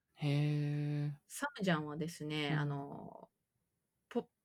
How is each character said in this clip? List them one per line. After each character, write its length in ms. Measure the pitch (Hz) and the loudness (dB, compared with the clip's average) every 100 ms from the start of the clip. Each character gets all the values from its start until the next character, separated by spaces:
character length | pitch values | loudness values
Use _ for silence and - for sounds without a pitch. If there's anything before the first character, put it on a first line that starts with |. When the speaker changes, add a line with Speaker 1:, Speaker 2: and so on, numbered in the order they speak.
| _ - | _ -2
Speaker 1:
へ 920 | 147 143 147 147 147 147 147 147 147 | 2 4 4 4 2 0 0 0 -2
ー。 40 | 147 - | -4 -10
Speaker 2:
サ 240 | - 285 - | -6 -6 0
ム 60 | 285 | 2
ジ 40 | |
ャ 120 | 160 | 2
ン 40 | 151 | 2
は 120 | 147 | -2
で 100 | 160 | -4
す 160 | - | -4
ね、 280 | 151 151 147 | -2 0 2
Speaker 1:
う 20 | 151 | 2
ん。 40 | |
Speaker 2:
あ 60 | 147 | 2
の、 640 | 143 143 - - - - _ _ _ _ _ _ _ - | -2 -4 -8 -12 -14 -18 _ _ _ _ _ _ _ -6
ポ-、 200 | 240 - _ | -4 -4 _